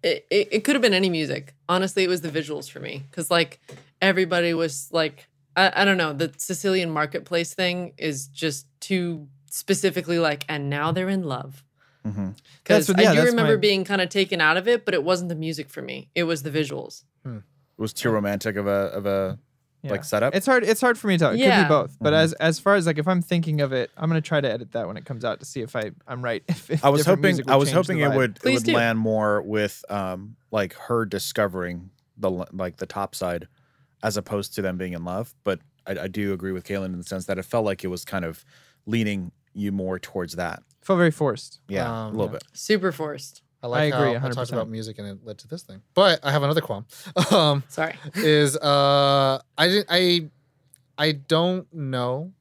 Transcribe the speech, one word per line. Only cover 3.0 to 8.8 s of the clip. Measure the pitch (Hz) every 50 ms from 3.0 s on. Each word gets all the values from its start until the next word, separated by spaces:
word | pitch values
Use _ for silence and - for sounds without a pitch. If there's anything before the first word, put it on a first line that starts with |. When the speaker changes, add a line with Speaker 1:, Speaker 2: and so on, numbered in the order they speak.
| 139 -
Speaker 1:
'Cause, | - - - -
like, | 175 170 165 165 - _ _ - - - _ _ _ _
everybody | 185 196 185 185 190 165 180 175 175 170 165
was, | 160 165 156 139 - - -
like, | - 165 156 156 135 - - _ _ _ _ _ _
I, | 180 190 185 - -
I | 202
don't | 196 196 180
know. | 165 156 147
The | 139 165 147 - -
Sicilian | - - 185 147 - 196 185 185 175 165
marketplace | 156 151 151 147 - - - - 175 170 170 - -
thing | - 185 180 180 180 180 175 - -
is | - 160 143 135 - -
just | - - 160 156 139 - - _ _ _